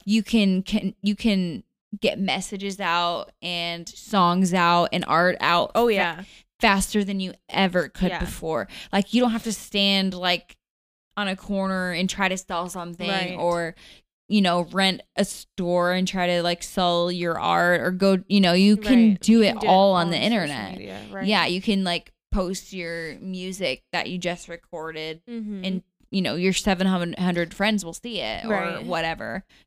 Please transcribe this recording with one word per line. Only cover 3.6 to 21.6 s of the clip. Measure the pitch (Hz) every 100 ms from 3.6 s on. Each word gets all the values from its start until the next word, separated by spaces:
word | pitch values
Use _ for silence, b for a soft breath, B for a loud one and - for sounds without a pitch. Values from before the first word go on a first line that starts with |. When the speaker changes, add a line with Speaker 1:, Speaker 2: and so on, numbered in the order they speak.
| 170 170 165
Speaker 1:
songs | - - 208 175 175 185
out | 185 170 175 170
and | - -
art | 160 180 -
out | 139 170 - -
Speaker 2:
Oh, | 240
Speaker 1:
fa- |
Speaker 2:
yeah. | 202 175 165 190 B _ _
Speaker 1:
faster | 226 196 - 214
than | 196 196
you | 185 - _
ever | - 190 175 151
could | - 185
Speaker 2:
Yeah. | 175
Speaker 1:
before. | 175 - 160 156 196 B B
Like, | 196 196
you | 226
don't | 247
have | 226
to | 226
stand, | 208 - 202 196 196 190
like, | 185 180 175 - - _ _ _ _ _ -
on | 202
a | 190
corner | - 196 190 190 185
and | 170 185
try | - 190
to | 185
sell | - 175 180
something | 185 170 170 175
Speaker 2:
Right. | 190 180 180
Speaker 1:
or, | 170 170 165 - B B _ _ _
you | 208
know, | 185 175 175
rent | 180 190 180 - -
a | 196
store | - - - 175 175 175
and | 185 185
try | 190 180
to, | 175
like, | 170 175
sell | - - 180 170 175
your | 180 170 165
art | 170 170 175 175
or | 147
go, | 185 196 190 -
you | 202
know, | 185
you | 175 202 214
can | 208 247 226
Speaker 2:
Right. | 190
Speaker 1:
do | -
Speaker 2:
You | 226
Speaker 1:
it | 208
Speaker 2:
can | 214
do | 208
it |
Speaker 1:
all | 190 196
on | 185 170
the | 165
Speaker 2:
on |
social | 147
Speaker 1:
internet. | 226 151 135 98 92
Speaker 2:
media, | 95 - 107
right. | 196 190
Speaker 1:
Yeah, | 208 156
you | 180